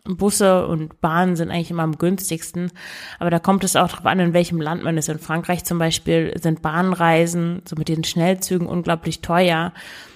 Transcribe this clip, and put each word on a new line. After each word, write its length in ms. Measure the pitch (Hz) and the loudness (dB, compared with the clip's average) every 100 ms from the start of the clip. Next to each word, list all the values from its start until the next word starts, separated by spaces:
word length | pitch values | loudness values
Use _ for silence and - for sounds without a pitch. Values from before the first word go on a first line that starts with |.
Busse 640 | - 180 202 - 196 185 - | -10 -2 0 4 6 4 2
und 340 | 160 156 - | -2 -4 -4
Bahnen 360 | 165 165 185 170 | 0 2 2 2
sind 140 | 170 | -2
eigentlich 200 | 170 165 | -4 -4
immer 120 | 170 | -2
am 160 | 160 151 | -2 0
günstigsten, 720 | 170 185 - 165 - 175 175 - - - - - | 0 0 -4 -6 -8 -6 -6 -8 -16 -16 -16 -4
aber 120 | 170 | 0
da 80 | 170 | 0
kommt 260 | 180 190 | 2 2
es 120 | 190 - | 2 2
auch 120 | 180 | 2
drauf 180 | - - | 0 0
an, 140 | 180 | 2
in 120 | 175 | 4
welchem 280 | 170 170 170 | 4 2 0
Land 220 | 151 170 | -2 -4
man 140 | 156 160 | -2 -2
ist. 120 | 151 | -2
In 100 | 156 | -6
Frankreich 460 | - 160 165 175 | -4 -4 -2 -4
zum 140 | - 175 | -2 0
Beispiel 560 | 165 165 - 165 160 - | 0 0 2 2 2 -2
sind 220 | 165 160 | -2 -2
Bahnreisen, 1000 | 156 160 185 180 170 165 170 170 170 175 - | -2 0 0 2 4 4 2 0 -2 -4 -8
so 100 | 156 | -6
mit 120 | 156 | -2
den 160 | 160 | -2
Schnellzügen, 640 | 156 175 170 185 - 185 180 | -2 0 2 2 0 -2 -2
unglaublich 540 | 175 170 165 165 - | -2 -2 -2 -2 -6
teuer. 520 | - 175 180 160 170 - - - - | 0 2 4 2 -2 -8 -18 -18 -20